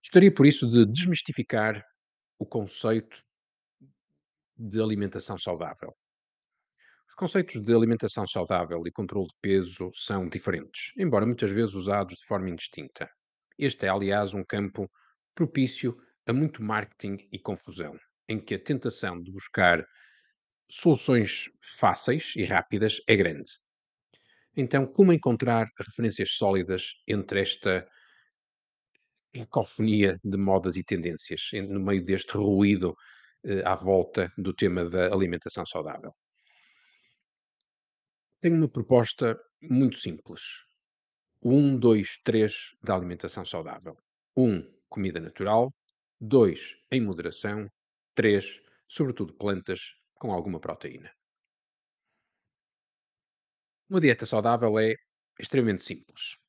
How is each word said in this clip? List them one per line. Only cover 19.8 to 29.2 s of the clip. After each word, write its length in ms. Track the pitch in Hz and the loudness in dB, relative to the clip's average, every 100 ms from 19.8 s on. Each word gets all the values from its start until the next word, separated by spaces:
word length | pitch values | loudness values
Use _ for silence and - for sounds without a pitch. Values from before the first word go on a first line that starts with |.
| - _ - _ _ _ _ _ _ | -2 _ -20 _ _ _ _ _ _
soluções 840 | - 175 135 - 123 101 - - _ - - | 0 2 2 4 2 2 -4 -12 _ -20 0
fáceis 540 | 104 - - 151 - - | 2 2 -2 -2 -4 -6
e 80 | |
rápidas 560 | 90 95 - 104 107 - - | 0 0 0 0 0 0 4
é 80 | 107 | 4
grande. 360 | 87 73 - - _ _ _ _ _ _ _ _ _ - | 4 0 -14 -20 _ _ _ _ _ _ _ _ _ -4
Então, 300 | 127 139 135 | 0 2 2
como 260 | - 190 | 6 8
encontrar 540 | 165 139 117 120 113 110 - | 8 4 2 2 2 0 -6
referências 540 | - - 117 101 95 | -12 -4 -4 -2 -4
sólidas 640 | - 101 98 92 92 - - - | 0 2 2 0 -4 -6 -12 -4
entre 340 | 104 95 101 | -4 -2 -2
esta 460 | 95 - 101 92 - _ _ _ _ _ _ _ _ _ _ _ _ _ | -2 -2 -2 -2 -4 _ _ _ _ _ _ _ _ _ _ _ _ _